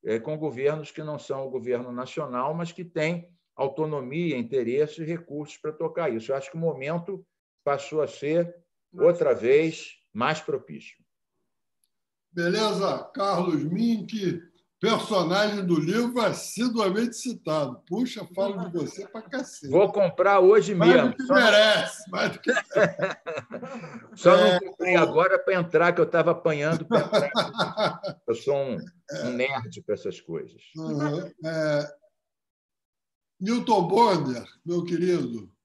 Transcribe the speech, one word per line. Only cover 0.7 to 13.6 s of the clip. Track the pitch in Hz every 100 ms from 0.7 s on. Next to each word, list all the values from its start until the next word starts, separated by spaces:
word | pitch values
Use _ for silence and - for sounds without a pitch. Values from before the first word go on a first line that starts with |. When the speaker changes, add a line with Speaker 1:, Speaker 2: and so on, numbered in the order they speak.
| 156 147
Speaker 1:
que | -
não | 156 147
são | - 135 135
o |
governo | 127 117 120 123
nacional, | 123 131 - 143 123 131
mas | 160 170
que | -
têm | 175 160 156 175 170 _ _ -
autonomia, | 139 147 156 147 123 151 175 131
interesse | 117 131 113 131 151 156
e |
recursos | 160 170 - 143 151 -
para | 156
tocar | 156 160 160 160
isso. | 113 113
Eu | 135
acho | 135
que | 165
o |
momento | 165 135 135 170 170 190 - _ _ _
passou | - 143 - 156
a | 139
ser, | - 143 160 170 - _ _ _
outra | 175 156 175 151
vez, | 113 110 139 160 160 - - _
mais | 104 127 160
propício. | - 139 - 76 - _ _ _ _ _ _ _ _ _ _ _ _ _ _
Speaker 2:
Beleza? | 170 175 208 220 180 190 131 -
Carlos | - 196 175 180 156